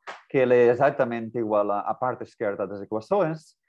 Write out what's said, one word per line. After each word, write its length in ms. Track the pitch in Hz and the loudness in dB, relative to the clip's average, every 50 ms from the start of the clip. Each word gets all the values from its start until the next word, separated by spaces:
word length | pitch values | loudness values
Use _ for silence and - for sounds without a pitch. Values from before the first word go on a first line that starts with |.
| _ - - - _ _ | _ -18 -18 -18 _ _
que 100 | - 135 | 0 2
ele 160 | 127 123 123 | 4 4 6
é 120 | 123 120 120 | 6 6 6
exatamente 720 | 123 120 139 147 143 - 127 120 120 117 113 110 117 120 | 4 4 2 2 2 0 -2 -2 -4 -6 -8 -8 -6 -6
igual 320 | 110 107 107 104 104 104 | -2 0 0 0 0 0
à, 100 | 101 101 | -2 -4
à 140 | - - - | -4 -6 -6
parte 300 | - 127 127 117 - 107 | -4 -4 -6 -6 -6 -12
esquerda 420 | - _ - 117 101 101 104 101 | -16 _ -6 -6 -4 -4 -4 -6
das 140 | 92 101 98 | -8 -8 -12
equações. 720 | 101 - 107 110 - - 196 208 170 156 165 160 - _ _ _ _ | -10 -8 -8 -8 -4 -2 -2 0 0 -2 -4 -8 -14 _ _ _ _